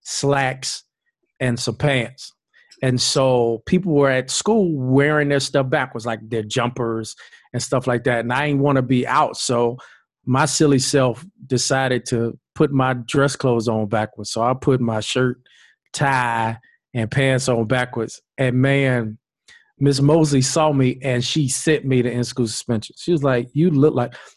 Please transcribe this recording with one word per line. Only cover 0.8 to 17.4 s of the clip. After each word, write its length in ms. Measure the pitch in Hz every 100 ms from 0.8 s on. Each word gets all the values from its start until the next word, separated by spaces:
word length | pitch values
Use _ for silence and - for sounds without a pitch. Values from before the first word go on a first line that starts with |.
| - _ _ _ _ _
and 180 | 127 117
some 160 | - 110
pants. 560 | 147 131 117 - - _ _ _ _ _
And 200 | 131 123
so 640 | - 147 135 123 117 113 -
people 260 | 185 185
were 180 | 147 139
at 200 | 131 131
school 420 | - - 226 180
wearing 560 | 147 127 135 143 151 143
their 100 | 139
stuff 280 | - 143 131
backwards, 380 | 151 127 117 117
like 140 | 113 110
their 160 | 117
jumpers 720 | 107 127 117 120 117 113 110 - - - _
and 80 | 117
stuff 280 | - 131 127
like 160 | 120
that. 160 | 127 120
And 120 | 117
I 140 | 127 147
ain't 140 | 139
wanna 220 | 143 135
be 220 | 127 127
out. 320 | 123 139 143 -
So 420 | - 120 120 123 - - _ _ -
my 200 | 131 151
silly 320 | - 151 139
self 480 | - 143 131 113 180 _
decided 600 | 135 123 - 135 131 123 -
to 320 | 117 117 - _
put 180 | - 147
my 200 | 139 131
dress 400 | 123 113 143 139
clothes 320 | - 131 117 113
on 220 | 110 104
backwards. 420 | 110 107 - 101
So 120 | 113
I 120 | 120
put 260 | 131 - 131
my 200 | 117 110
shirt, 400 | - 127 127 123 _ _ _ _ _
tie, 680 | - 139 131 120 117 113 117 _ _ _
and 160 | 120 110
pants 380 | 139 135 131